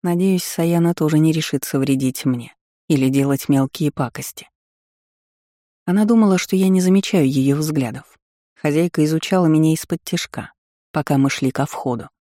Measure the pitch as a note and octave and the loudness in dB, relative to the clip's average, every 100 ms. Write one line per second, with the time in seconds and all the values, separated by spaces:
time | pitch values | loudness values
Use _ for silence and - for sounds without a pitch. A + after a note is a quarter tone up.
0 | F3+ F3 F#3+ F#3 - - E3+ E3+ E3+ F3 | -2 0 0 0 -2 -4 0 2 2 0
1 | D#3 D#3 D#3 D#3 D#3 C#3 - C#3 C3+ C3+ | 0 2 2 2 -2 -6 -4 -4 0 0
2 | C3 B2+ C#3 B2 A#2 _ _ _ _ D3 | -2 -2 -4 -4 -8 _ _ _ _ 0
3 | C3 C3+ C#3 C#3 - C#3 C3+ - D3 - | 2 2 0 -2 0 0 0 -2 -4 -4
4 | B2+ - - - - _ _ _ _ _ | -8 -8 -14 -16 -20 _ _ _ _ _
5 | _ _ _ _ _ _ _ _ - F#3 | _ _ _ _ _ _ _ _ -2 0
6 | G#3+ A3+ G#3+ F#3 - F#3 F#3+ F#3 F#3 F#3+ | 4 4 4 2 0 0 2 2 4 2
7 | - F#3+ C#3 C3 C3+ C#3+ D#3 D#3 B2 B2+ | 2 0 2 2 0 0 -2 -2 -4 -8
8 | - _ _ _ _ _ D3+ D3 E3+ - | -16 _ _ _ _ _ -2 0 0 0
9 | D3+ D#3+ - F#3+ E3 D#3 D#3 D#3+ - F3 | 0 0 -2 0 4 4 2 0 -4 -8
10 | - F3 - - - _ _ _ _ - | -6 -8 -6 -12 -14 _ _ _ _ -8
11 | D3 C#3 C#3 - C3 - C#3 - C3+ A#2+ | 0 2 2 0 -4 -2 -6 -4 -6 -6
12 | - _ | -8 _